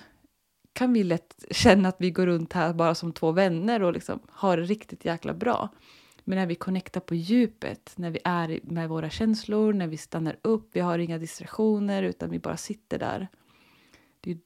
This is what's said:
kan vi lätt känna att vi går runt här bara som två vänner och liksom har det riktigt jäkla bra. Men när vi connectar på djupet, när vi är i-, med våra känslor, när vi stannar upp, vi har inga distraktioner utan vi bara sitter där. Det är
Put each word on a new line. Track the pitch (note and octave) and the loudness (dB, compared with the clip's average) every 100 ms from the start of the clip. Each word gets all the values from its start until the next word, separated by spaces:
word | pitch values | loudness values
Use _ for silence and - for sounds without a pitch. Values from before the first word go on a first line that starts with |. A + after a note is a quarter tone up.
| - _ _ _ _ _ _ | -8 _ _ _ _ _ _
kan | - B3 | -2 2
vi | A#3+ | 4
lätt | F3+ E3 - - - | 4 0 -2 -20 -8
känna | - A#3+ G3 F#3+ | 4 8 8 6
att | - | 2
vi | F3+ | -2
går | E3+ F3+ | 2 2
runt | E3+ E3 | 0 -2
här | F3+ E3 | -2 0
bara | E3 E3 | 2 2
som | E3+ E3+ | 2 -4
två | - D#3+ | -2 0
vänner | E3+ G3 E3 G3+ A#3 | 4 2 2 0 0
och | F#3 | 0
liksom | E3+ - - - | -2 -6 -10 -10
har | - G3 E3+ | -2 2 2
det | |
riktigt | F3 G#3+ - - | 2 -4 -6 -8
jäkla | - E3+ D3 | -6 -4 -4
bra. | E3 A3 - - - - - _ _ | -4 -2 -2 -4 -10 -20 -20 _ _
Men | - F#3+ | -4 -2
när | F#3 | -2
vi | |
connectar | F3 - F#3 - F#3 | -4 -4 -4 -4 -8
på | - | -4
djupet, | E3+ E3+ A#3+ A3+ - - D3 - - | -4 2 2 2 0 -10 -10 -14 -10
när | F3 | -8
vi | D#3+ | -4
är | - F3 E3 | -2 -2 -2
i-, | E3 | -6
med | - E3+ E3 | -6 -6 -4
våra | D#3+ D#3+ | -4 -6
känslor, | - A3 A3 - G#3 G#3+ | -2 0 0 0 2 2
när | G3+ E3+ | 2 -2
vi | D#3 | -6
stannar | - E3+ D#3+ - | -8 -4 -4 -2
upp, | G#3 A3 A3 | 0 0 -2
vi | - | -2
har | F3 E3+ | 0 0
inga | E3+ E3 | -2 -4
distraktioner | D#3+ - F3 - A3 G#3+ G3+ G3 | -8 -12 -12 0 2 2 0 0
utan | F#3 - E3+ | -2 -4 -6
vi | E3+ | -6
bara | E3+ E3 | -6 -8
sitter | - G#3 - - | -8 -10 -8 -6
där. | - - F#3+ _ _ _ _ _ _ - _ _ | -4 -6 -8 _ _ _ _ _ _ -20 _ _
Det | - | -10
är | E3+ | -10